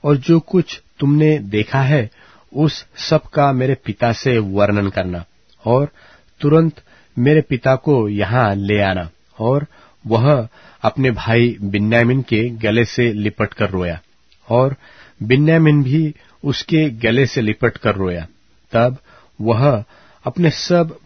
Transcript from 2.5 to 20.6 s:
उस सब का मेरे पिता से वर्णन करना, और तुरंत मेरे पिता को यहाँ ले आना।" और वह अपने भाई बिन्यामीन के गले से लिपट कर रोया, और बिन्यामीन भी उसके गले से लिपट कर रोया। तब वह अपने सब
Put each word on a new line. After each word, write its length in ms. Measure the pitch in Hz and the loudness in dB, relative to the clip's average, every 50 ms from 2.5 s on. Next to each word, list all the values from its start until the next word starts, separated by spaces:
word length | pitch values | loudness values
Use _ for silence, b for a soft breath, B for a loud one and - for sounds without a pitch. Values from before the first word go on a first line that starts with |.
| - | -2
उस 320 | 135 156 151 - - - _ _ | 0 0 0 -2 -4 -12 _ _
सब 260 | - - - 160 156 | -14 -4 -2 -2 -2
का 300 | - - - 151 143 139 | -2 -2 -2 0 0 2
मेरे 240 | 131 127 127 135 131 | 2 0 0 0 -2
पिता 380 | - _ - - - 120 117 110 | -4 _ -8 -4 -2 -2 -2 -2
से 240 | - - 135 123 | 0 -2 0 0
वर्णन 520 | 113 107 95 95 104 101 101 104 104 101 98 | 0 0 -2 0 0 2 2 2 0 -2 -2
करना, 360 | - 101 92 90 87 87 85 - _ _ _ _ _ _ - | -2 -4 -6 -6 -8 -10 -12 -16 _ _ _ _ _ _ -2
और 240 | 113 120 131 143 - b b b b b b b b _ - | 0 0 2 0 -2 b b b b b b b b _ -4
तुरंत 420 | - 147 156 165 165 160 - - b b b b b b _ 120 | 0 2 4 4 2 0 -2 -8 b b b b b b _ 0
मेरे 220 | 123 143 151 156 | 2 4 4 2
पिता 340 | 147 - 139 120 - 135 131 | 2 0 -4 -2 0 0 0
को 340 | 127 - 156 143 123 107 104 | 0 0 0 2 2 0 0
यहाँ 460 | 104 101 101 87 120 127 120 104 98 | -2 -2 -2 0 0 0 0 0 0
ले 260 | 101 98 101 104 104 | -2 -2 0 0 0
आना।" 280 | 101 95 92 92 85 82 - _ _ _ _ - | 0 0 -2 -4 -6 -10 -14 _ _ _ _ -6
और 260 | 110 120 135 143 151 b b b b b b b - | -2 -2 -2 -2 -4 b b b b b b b -4
वह 400 | 113 113 113 127 143 147 127 110 - B B B B B B | -2 0 2 2 2 2 0 -2 -6 B B B B B B
अपने 300 | - 110 - 143 131 131 | -4 -4 -2 0 0 0
भाई 460 | 110 - - 113 113 120 120 120 110 101 | -2 -2 -2 0 2 2 2 2 0 -4
बिन्यामीन 600 | 101 98 98 101 104 107 117 117 120 120 127 135 | -6 -4 -2 -2 0 0 2 2 2 2 0 -2
के 280 | 127 - 117 104 117 123 | -2 -2 -2 -2 -2 -2
गले 360 | 117 110 110 104 107 117 117 | -4 -4 -2 0 0 0 0
से 280 | - - - 120 117 104 | 0 0 0 0 0 0
लिपट 400 | 104 104 104 - - 110 - - | -2 -4 -4 -4 -4 -6 -6 -4
कर 160 | - 107 95 | -4 -4 -4
रोया, 320 | 95 90 90 87 80 82 - _ _ _ _ _ _ _ _ - | -2 -4 -4 -6 -6 -8 -12 _ _ _ _ _ _ _ _ -2
और 260 | 113 123 131 139 135 B B B B B B B B B 107 | 0 2 2 0 -2 B B B B B B B B B -2
बिन्यामीन 600 | 110 127 139 151 156 165 165 160 151 147 147 135 | 0 2 2 4 4 4 4 4 4 4 4 2
भी 320 | 127 143 160 160 151 147 b b b b b - | 2 0 0 0 -2 -4 b b b b b -6
उसके 460 | 143 135 - - - 165 156 156 147 | -6 -6 -6 -4 -2 0 0 0 0
गले 360 | 113 113 120 110 113 131 135 | -2 -2 -2 0 2 2 0
से 160 | 123 - 139 | 0 0 -2
लिपट 360 | 110 107 107 - 127 113 - | -2 -2 -2 -2 -2 -2 -2
कर 180 | - - 110 101 | -2 -2 -4 -2
रोया। 320 | 98 95 92 87 85 80 - _ _ _ _ _ _ _ _ | -2 -4 -6 -6 -6 -10 -12 _ _ _ _ _ _ _ _
तब 260 | - 117 117 127 131 - b b b b b b b - | 0 0 0 0 -2 -6 b b b b b b b -4
वह 420 | 104 113 117 110 135 147 127 104 107 b b b b b b b - | -2 0 0 2 2 2 2 0 -4 b b b b b b b -10
अपने 260 | - - 180 170 156 | -8 -2 0 0 0
सब 500 | - - | 0 -2